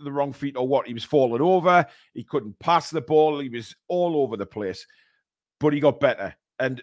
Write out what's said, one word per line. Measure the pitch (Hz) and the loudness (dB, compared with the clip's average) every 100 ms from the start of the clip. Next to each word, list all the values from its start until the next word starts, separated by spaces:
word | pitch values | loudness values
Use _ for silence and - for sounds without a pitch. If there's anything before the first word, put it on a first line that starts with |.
the | 143 | -8
wrong | 143 143 | -4 -4
feet, | 127 143 131 | -4 -8 -4
or | 131 | 0
what. | 135 - | 0 -2
He | |
was | 117 | -10
falling | - 151 127 117 | 0 2 4 2
over. | 165 185 170 180 151 _ _ | 2 4 4 4 4 _ _
He | 127 | -16
couldn't | 113 147 107 - | -6 -6 -6 -8
pass | - 170 - | 0 0 0
the | 160 | -8
ball. | 139 156 151 143 | 0 4 4 0
He | 135 | -6
was | 120 110 - - | -10 -12 -16 -6
all | 175 175 151 | -2 0 0
over | 127 107 | -2 -2
the | |
place, | 98 107 98 87 - _ _ _ _ _ _ - | -8 -6 -6 -8 -12 _ _ _ _ _ _ -2
but | 151 | 0
he | 147 | 2
got | 147 - | 2 2
better. | 135 113 95 - _ - | 0 0 -6 -12 _ -6
And, | 131 123 | -6 -6